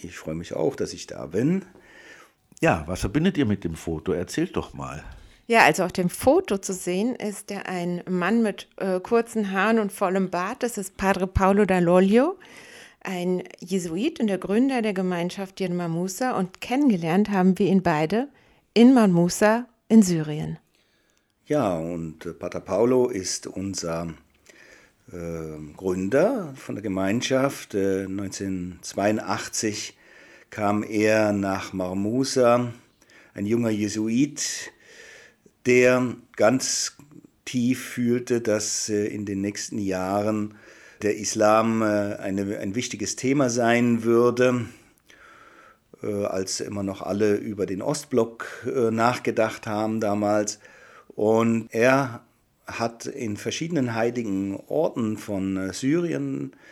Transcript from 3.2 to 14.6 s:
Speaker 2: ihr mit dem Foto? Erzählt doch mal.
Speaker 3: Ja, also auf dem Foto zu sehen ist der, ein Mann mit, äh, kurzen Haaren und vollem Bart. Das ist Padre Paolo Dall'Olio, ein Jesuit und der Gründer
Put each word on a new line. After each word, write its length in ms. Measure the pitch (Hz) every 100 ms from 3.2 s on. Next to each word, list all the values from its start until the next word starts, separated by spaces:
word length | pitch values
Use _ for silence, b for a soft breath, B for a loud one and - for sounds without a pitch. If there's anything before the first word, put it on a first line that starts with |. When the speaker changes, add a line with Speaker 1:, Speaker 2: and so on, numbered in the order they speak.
| 180 -
Speaker 2:
ihr 80 | 120
mit 160 | 101
dem 140 | 87 80
Foto? 340 | - 78 90
Erzählt 460 | 82 92 - 170 -
doch 180 | -
mal. 300 | - - 92 - b b b -
Speaker 3:
Ja, 140 | 226
also 200 | 135 196
auf 80 | 175
dem 180 | 185 180
Foto 480 | - - 330 381 196
zu 140 | -
sehen 420 | 185 - 180 226
ist 360 | - 208 202 -
der, 180 | 202 -
ein 340 | 185 175 175 -
Mann 340 | 185 175 233
mit, 240 | 220 190 - -
äh, 200 | 196 185
kurzen 540 | 185 233 233 220 202
Haaren 260 | 190 208 226
und 140 | 202
vollem 360 | - 190 190 185
Bart. 360 | 180 185 262
Das 120 | 240 226
ist 200 | 190 -
Padre 320 | 190 190 185
Paolo 340 | - 190 196
Dall'Olio, 720 | 196 185 170 180 196 220 302 381 B B B B B B
ein 440 | - 185 175 180 180 -
Jesuit 580 | 175 190 170 160 294 -
und 80 | 220
der 120 | 185
Gründer 440 | 185 208